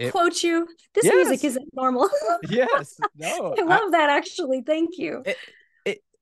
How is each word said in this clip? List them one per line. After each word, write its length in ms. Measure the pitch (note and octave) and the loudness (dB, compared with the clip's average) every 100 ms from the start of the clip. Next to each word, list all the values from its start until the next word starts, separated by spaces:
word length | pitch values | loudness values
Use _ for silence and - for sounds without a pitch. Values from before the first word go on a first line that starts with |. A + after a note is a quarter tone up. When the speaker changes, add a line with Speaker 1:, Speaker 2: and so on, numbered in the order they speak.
Speaker 1:
I 40 | |
Speaker 2:
It 60 | B2 | -2
Speaker 1:
quote 320 | F#4 F4 F4 | 0 0 0
you? 240 | E4+ E4 E4+ - _ | -2 -2 -4 -12 _
This 100 | G#4 | 2
music 380 | E4+ F#4 D#4 C4 | 4 4 4 0
Speaker 2:
Yes. 100 | D4 | -2
Speaker 1:
isn't 160 | B3+ - | -4 -8
normal. 340 | C4 B3+ B3 F4 D5 A4+ | -4 -2 2 0 0 -2
<laughs> 200 | E4+ - | -2 -2
Speaker 2:
Yes. 500 | A3+ C4 C#5 - - - - | 0 0 0 -2 -8 -8 -6
No, 380 | E4 E4+ G3+ A4 | -6 -4 -2 0
Speaker 1:
I 40 | |
Speaker 2:
I 20 | |
Speaker 1:
love 280 | E4+ G4 G4+ | 4 2 4
that, 180 | E4 D4 | 4 4
actually. 520 | D4 - - C4+ C4 | 2 0 -6 -2 -2
Thank 360 | D4 D#4+ E4 E4 | 0 -2 -2 -4
you. 240 | E3+ - - | -8 -6 -6
Speaker 2:
It, 100 | - - _ _ _ | -8 -12 _ _ _
it, 140 | G3 - _ _ | -8 -8 _ _